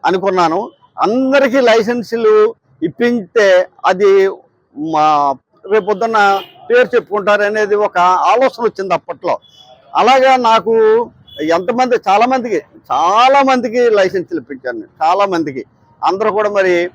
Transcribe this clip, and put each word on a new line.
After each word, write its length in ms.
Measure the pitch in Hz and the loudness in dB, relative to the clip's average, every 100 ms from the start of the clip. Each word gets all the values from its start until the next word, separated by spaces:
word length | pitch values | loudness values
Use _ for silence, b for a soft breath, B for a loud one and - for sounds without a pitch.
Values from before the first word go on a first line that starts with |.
| - | -2
అనుకున్నాను. 640 | 185 196 185 170 165 233 _ _ - | -2 -2 0 0 -2 -6 _ _ -6
అందరికీ 600 | 151 240 262 277 269 262 | -2 -2 0 2 2 2
లైసెన్సులు 920 | 247 226 214 240 202 226 220 214 214 - _ _ | 2 2 0 -6 -6 -2 2 2 2 -2 _ _
ఇప్పిస్తే 840 | 165 - 240 240 185 233 196 180 185 _ 160 | -10 -2 -2 -2 -4 0 2 2 0 _ -2
అది 420 | 185 202 196 190 - _ _ _ - | 0 2 4 2 -4 _ _ _ -12
మా 560 | 156 156 156 147 143 135 _ _ 196 | -6 0 2 2 0 -4 _ _ -2
రేపొద్దున్న 680 | 214 190 202 226 220 202 196 - - - | -2 -2 -4 -2 0 0 0 -6 -20 -2
పేరు 260 | 240 202 240 | 0 2 -2
చెప్పుకుంటారు 460 | - 202 196 208 | -4 -6 -2 0
అనేది 320 | 208 214 208 | 0 -2 -2
ఒక 240 | 208 208 180 | -2 -2 0
ఆలోచన 640 | 180 180 151 220 262 - | 0 2 0 0 0 -2
వచ్చింది 320 | 233 - 196 | -6 -6 -6
అప్పట్లో. 440 | 170 - 151 180 117 _ _ _ - _ | -6 -6 -10 -6 -6 _ _ _ -20 _
అలాగా 420 | 143 208 269 262 262 | 0 2 4 4 2
నాకు 360 | 233 226 180 226 220 226 226 _ _ - | 2 0 2 2 4 2 -2 _ _ -10
ఎంతమంది, 560 | 156 165 175 233 254 233 | -2 -2 -2 -2 0 0
చాలా 300 | - 202 240 | 0 0 2
మందికి, 360 | 262 233 180 - - _ | -2 -2 -6 -6 -20 _
చాలా 500 | 131 165 208 254 277 | -2 0 2 4 4
మందికి 480 | 269 254 240 233 240 | 2 0 -2 0 2
లైసెన్సులు 500 | 208 190 190 160 165 | 2 0 -2 -6 -10
ఇప్పించాను 380 | 120 139 127 117 | -10 -12 -10 -10
నేను, 260 | 98 _ | -14 _
చాలా 220 | 160 185 202 | -2 0 0
మందికి. 380 | 175 156 131 - _ _ _ | -2 -6 -8 -14 _ _ _
అందరూ 260 | 147 190 214 | -4 -2 -2
కూడా 200 | 202 208 | -2 -2
మరి 400 | 202 190 175 175 | 0 0 0 -2